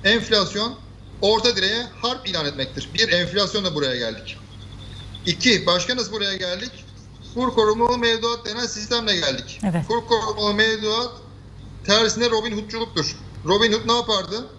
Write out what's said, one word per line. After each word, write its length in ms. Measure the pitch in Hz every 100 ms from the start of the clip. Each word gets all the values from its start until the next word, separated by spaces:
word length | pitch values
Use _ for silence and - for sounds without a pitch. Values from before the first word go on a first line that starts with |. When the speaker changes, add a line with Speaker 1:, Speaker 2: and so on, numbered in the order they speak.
Speaker 1:
Enflasyon 680 | 196 226 - 214 175 202 226 262 - - - -
orta 340 | 202 220 240 190
direğe 300 | 190 226 240 -
harp 260 | 240 254 196
ilan 180 | 175 147
etmektir. 420 | 143 131 143 -
Bir, 180 | 190 226
enflasyonla 640 | 175 175 196 196 208 185
buraya 220 | 151 139 123
geldik. 420 | 113 110 - - - - - - - - - - -
İki, 400 | - 254 190 165
başka 300 | 180 175 254
nasıl 160 | 196
buraya 240 | 214 202 190
geldik? 340 | 180 185 247 - - - - - -
Kur 160 | 240 247
korumalı 480 | 233 214 226 233 247
mevduat 480 | 233 226 233 233 208
denen 200 | 214 233
sistemle 500 | 214 214 240 220 185
geldik. 440 | 143 131 - -
Speaker 2:
Evet. 220 | 202 165 -
Speaker 1:
Kur 180 | 233 226
korumalı 480 | 226 196 208 208
mevduat 560 | 208 220 220 214 220 240 - - - - - - - -
tersine 440 | 214 220 220 240
Robin 260 | 226 226 214
Hood'culuktur. 600 | 208 226 226 165 143 - - -
Robin 280 | 151 202 226
Hood 140 | 220 220
ne 60 |
yapardı? 540 | 240 233 202 170 214 254